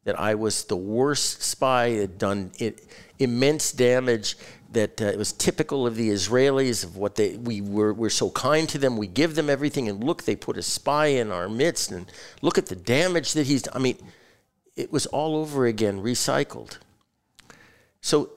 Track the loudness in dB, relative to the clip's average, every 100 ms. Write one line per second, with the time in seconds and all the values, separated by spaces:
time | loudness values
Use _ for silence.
0 | -6 -2 0 0 0 -2 -4 -4 -2 0
1 | 2 2 -2 -4 -6 0 2 4 2 2
2 | -2 -2 -2 -2 -6 -6 -6 -6 -16 -20
3 | -20 -2 0 2 2 2 -2 2 4 4
4 | 2 0 -2 -8 -14 -20 -4 0 0 0
5 | -2 0 -4 -2 -2 0 -2 0 0 0
6 | 0 0 2 4 4 4 2 0 -6 -4
7 | -4 2 0 0 -6 -4 -2 2 2 2
8 | -2 0 -2 -2 2 2 2 0 0 0
9 | -2 2 2 2 0 0 0 -2 -2 -2
10 | -2 -2 -2 -4 -4 -6 -4 -4 0 2
11 | 4 2 0 -4 -4 0 0 0 -6 -8
12 | -12 -18 -20 -2 0 2 0 -6 0 2
13 | 2 0 0 0 2 0 -2 -2 0 -2
14 | -8 -20 _ _ _ _ _ -10 -6 -4
15 | -2 -2 -2 -2 -2 0 2 2 0 0
16 | -2 -2 0 0 -2 -6 -16 -18 -20 _
17 | _ _ _ _ _ -20 -20 _ _ _
18 | 0 2 2